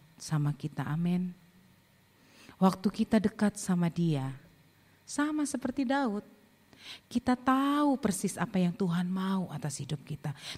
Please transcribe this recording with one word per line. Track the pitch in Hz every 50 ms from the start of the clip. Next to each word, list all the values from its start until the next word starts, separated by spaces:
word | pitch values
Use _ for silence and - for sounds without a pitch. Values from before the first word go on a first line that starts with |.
| - - - -
sama | - - 160 151 147 147 147 -
kita. | - 151 147 - 139 -
Amin. | 147 160 170 175 180 180 185 180 180 - - - _ - - - - _ _ _ _ _ _ _ _ _ - - - - - - - _ 190
Waktu | 190 180 185 - 214 - - 226
kita | - - 220
dekat | 180 214 - - 214 208 - -
sama | - - 185 175 175 170
Dia, | 156 - 170 165 156 139 131 135 135 135 - - - _ _ _ _ _ _ _ - _ _
sama | - - - 294 302 311 302 294
seperti | 277 - 254 - 262 254 - 277
Daud, | 233 269 277 277 240 202 208 208 - - - - _ _ _ _ _ - - - - - - _ _
kita | - 240 - - 254 247
tahu | 247 269 262 262 277 285 285 294 294 294 277
persis | - - 208 185 - - 185 -
apa | - 175 175 - 190
yang | 180 175 170
Tuhan | - 196 180 165 175 180 180
mau | 185 190 185 190 190 190 180 - 151
atas | 147 - 151 135 -
hidup | 143 127 156 147 -
kita. | - 156 - - 151 139 - - - -